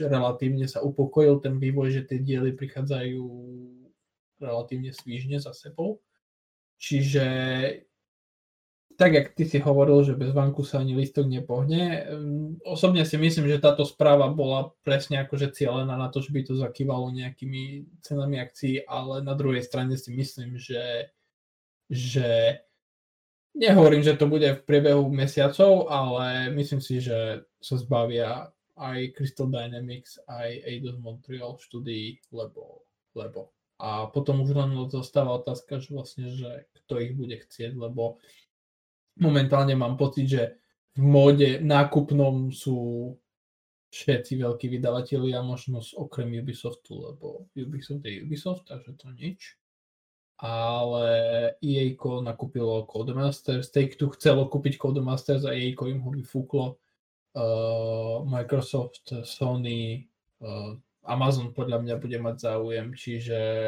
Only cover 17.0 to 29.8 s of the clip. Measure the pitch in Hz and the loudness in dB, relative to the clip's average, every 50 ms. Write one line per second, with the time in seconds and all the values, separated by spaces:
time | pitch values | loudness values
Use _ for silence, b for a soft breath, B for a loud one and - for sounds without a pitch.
17 | 127 127 127 127 127 131 135 - 135 135 135 131 131 139 139 143 147 - - - | -4 -4 -6 -6 -8 -10 -10 -10 -10 -8 -8 -8 -8 -10 -10 -14 -14 -16 -20 -16
18 | - - 147 143 139 143 143 127 123 123 - - - 131 131 135 - - 131 127 | -10 -6 -4 -2 -2 -2 -2 -4 -6 -8 -8 -4 -2 -2 -2 -2 -4 -6 -8 -6
19 | 131 131 135 139 139 139 139 143 143 135 127 123 117 - - 131 127 131 131 131 | -6 -6 -6 -6 -4 -4 -2 0 2 2 0 0 -2 -4 -4 -2 -2 -2 -2 -4
20 | - 120 120 131 135 - - 131 123 120 123 120 - - 127 120 120 123 120 117 | -6 -8 -4 -4 -4 -6 -6 -12 -12 -10 -10 -12 -10 -8 -8 -6 -6 -4 -6 -6
21 | 117 - _ _ _ _ _ _ _ _ _ _ _ _ _ _ _ - 131 127 | -6 -8 _ _ _ _ _ _ _ _ _ _ _ _ _ _ _ -6 -6 -4
22 | 123 127 117 135 123 117 117 113 113 113 - - _ _ _ _ _ _ _ _ | -4 -2 0 0 2 4 4 4 4 4 2 0 _ _ _ _ _ _ _ _
23 | _ _ _ _ _ _ _ _ _ _ - 302 226 214 202 190 160 151 151 147 | _ _ _ _ _ _ _ _ _ _ -2 2 6 8 8 10 10 10 8 8
24 | 147 151 143 143 151 147 151 151 151 139 135 - _ - 143 143 143 147 143 143 | 6 4 6 6 4 4 4 4 4 4 2 0 _ 4 4 6 6 6 6 6
25 | 139 131 143 131 135 135 - 147 139 139 - - 196 196 190 180 - 156 147 139 | 4 2 0 0 -2 0 2 2 2 4 6 8 8 8 8 6 6 0 0 -2
26 | 131 127 123 127 127 127 127 127 127 135 143 143 139 - 147 135 - - 127 127 | 0 0 -2 -2 -2 -2 -2 -2 -4 -2 -2 -2 -2 -2 -2 -4 -4 -2 -4 -4
27 | 123 123 113 113 113 110 110 110 - _ _ _ - - 135 123 - - 135 117 | -2 -2 -2 -2 -2 -2 -6 -8 -10 _ _ _ -8 -4 -4 -4 0 0 2 2
28 | 117 117 117 117 117 117 123 - - - _ _ _ _ _ - 143 131 127 127 | 2 2 0 -2 -2 -2 -4 -6 -10 -14 _ _ _ _ _ -12 -10 -8 -6 -6
29 | 131 131 - - 139 135 - - 135 131 131 120 117 120 120 120 | -8 -8 -6 -6 -6 -6 -4 -4 -4 -2 -2 -4 -6 -8 -10 -10